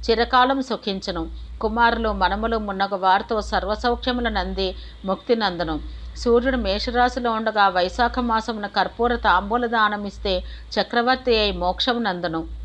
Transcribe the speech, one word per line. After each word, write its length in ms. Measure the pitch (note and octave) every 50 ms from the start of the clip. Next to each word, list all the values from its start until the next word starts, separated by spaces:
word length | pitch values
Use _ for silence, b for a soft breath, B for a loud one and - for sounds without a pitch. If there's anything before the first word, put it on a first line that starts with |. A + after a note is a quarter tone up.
| - -
చిరకాలం 520 | A3+ A3 A#3+ A#3 - B3+ B3 C4 C#4 C#4
సుఖించును. 680 | B3+ - A3+ F#3+ - G#3+ G3 F#3+ - - F3+ E3+ E3 D#3+ B B B B B -
కుమారులు, 500 | - A3 G#3+ A#3 A#3+ A#3 A#3 A3+ A3+ A3
మనములు 460 | G#3 G3 F#3 F3 G3 G#3 A3 A3+ A3+ A3+
మున్నగు 380 | G#3+ G3+ F#3+ F#3+ G3 F#3+ G3+
వారితో 460 | F#3+ F#3 F#3+ F#3 G3+ G#3+ - A#3 G#3+
సర్వసౌఖ్యముల 880 | G3+ - G#3+ G3 F3 F#3+ G#3+ G#3 - B3 A#3+ A#3+ - C4 B3 B3 A#3+ A#3
నంది 460 | G#3+ G3 F3+ F#3 F#3+ F#3 F#3+ F#3 F#3 B B B B B -
ముక్తి 300 | F#3+ F#3+ F#3 - - B3
నందును. 440 | A3+ G#3+ G3 F3+ E3+ F3 D#3+ D#3+ D3+ - B B B B B - -
సూర్యుడు 400 | - A#3+ A#3 A#3+ A#3+ C4+ C4 B3
మేషరాశిలో 760 | A3+ G3 F#3+ G#3 - B3+ A#3 B3 B3 B3 B3 C4+ A#3+ A#3+
ఉండగా 360 | A3+ A3 A3+ A3 G#3+ G#3+ G3+ F#3+
వైశాఖ 520 | F#3 F#3 F3 F3+ - - B3 - - B3+
మాసమున 480 | B3 A#3+ A3+ A3 G#3+ - A3+ A3 G#3 G3
కర్పూర 480 | - G#3 F#3 F#3 - - A#3 A#3+ B3
తాంబూల 500 | A#3 - G#3 F3+ F3+ F#3+ G3+ A3 B3 B3
దానమిస్తే 760 | A#3 A#3 A3+ G#3+ G#3 G#3 G3+ G#3 G3+ F#3+ - - G#3 F#3 F3+ B B B B B B - A3
చక్రవర్తి 580 | F#3+ - - A#3+ A#3 A#3+ C4 B3+ B3+ B3+ A#3 A3
అయి 140 | G#3+ G#3
మోక్షం 520 | F#3+ F3 F3 F3+ F#3 - - - A#3+ A#3+ A#3
నందును. 580 | G#3 F3+ F3 F3 E3+ D#3+ E3 D#3+ - - - -